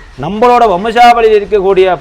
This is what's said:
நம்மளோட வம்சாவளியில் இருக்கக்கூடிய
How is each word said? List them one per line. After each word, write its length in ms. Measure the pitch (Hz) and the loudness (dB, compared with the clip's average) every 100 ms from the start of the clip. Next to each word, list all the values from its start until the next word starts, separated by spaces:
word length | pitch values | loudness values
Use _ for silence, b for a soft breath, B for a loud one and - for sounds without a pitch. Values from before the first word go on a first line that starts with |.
| B - | B -12
நம்மளோட 480 | 147 214 247 240 233 | -10 -2 0 2 0
வம்சாவளியில் 720 | 180 226 233 240 233 226 214 | -2 -4 2 2 4 2 0
இருக்கக்கூடிய 540 | 196 208 190 185 185 165 | 0 -2 0 0 0 0